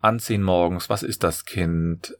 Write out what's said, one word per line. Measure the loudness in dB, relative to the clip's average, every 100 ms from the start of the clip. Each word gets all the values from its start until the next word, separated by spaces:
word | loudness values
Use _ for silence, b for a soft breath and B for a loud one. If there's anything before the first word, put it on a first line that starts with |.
Anziehen | 0 0 -2 0
morgens, | 2 4 2 0 -2
was | -4
ist | -2 -2
das | -2 -2 -6
Kind, | -2 0 0 0 -2 -8 -8